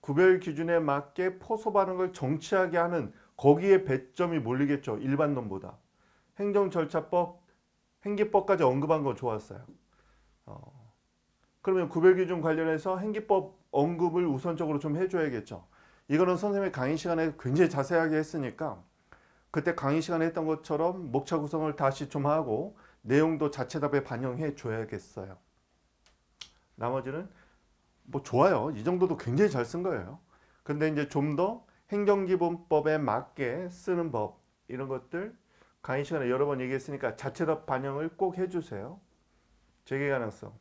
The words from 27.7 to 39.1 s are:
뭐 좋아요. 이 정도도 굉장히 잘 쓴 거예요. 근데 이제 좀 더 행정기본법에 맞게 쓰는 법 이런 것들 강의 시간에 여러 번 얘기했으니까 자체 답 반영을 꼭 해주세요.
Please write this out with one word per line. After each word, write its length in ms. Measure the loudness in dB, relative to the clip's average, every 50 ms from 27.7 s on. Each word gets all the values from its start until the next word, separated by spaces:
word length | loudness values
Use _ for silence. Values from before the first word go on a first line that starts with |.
| _ _ _ _ _ _ _ -10
뭐 120 | -8 -8 -8
좋아요. 480 | 0 4 4 6 6 6 4 0 -2 -4
이 80 | -4 -2
정도도 340 | -2 2 2 2 2 2 -2
굉장히 320 | -2 -2 4 4 4 4
잘 140 | 4 0 -2
쓴 180 | -2 -4 -4 -2
거예요. 360 | -2 -2 -2 -6 -8 -14 -16 _ _ _ _ _ _ _ _ _
근데 260 | -6 -2 0 0 0
이제 180 | 0 0 -4 -2
좀 280 | -2 -2 0 0 0
더 300 | 0 0 0 -2 -6 -12 _ _ _ _ _
행정기본법에 1040 | -4 0 4 4 4 2 2 0 0 2 2 0 -2 -4 -2 _ 2 2 4 2 0 2
맞게 680 | 2 0 0 -2 -4 -6 _ -6 -4 -4 -4 -6 -8 -10
쓰는 420 | -12 -10 -4 -2 0 0 0 -2
법 300 | -2 -2 -4 -4 -6 _ _ _ _ _ _ _
이런 200 | -10 -8 -6 -6
것들 480 | -6 -8 -8 _ -8 -8 -8 -8 -12 _ _ _ _ _ _ _ _ _
강의 240 | _ -4 -2 -2 -2
시간에 240 | -2 -4 -2 0 0
여러 160 | 2 2 2
번 160 | 0 0 -2
얘기했으니까 540 | -2 -2 -4 -4 -4 -6 -10 -4 -4 -6 -6
자체 300 | -4 -8 -10 -4 -2 -2
답 200 | 0 0 -2 -2
반영을 440 | -4 -4 -4 -2 -4 -6 -6 -6 -8
꼭 280 | -4 -2 -4 -4 -2 -4
해주세요. 640 | -6 -4 -4 -6 -8 -6 -10 -12 -10 -12 -14 -18 _ _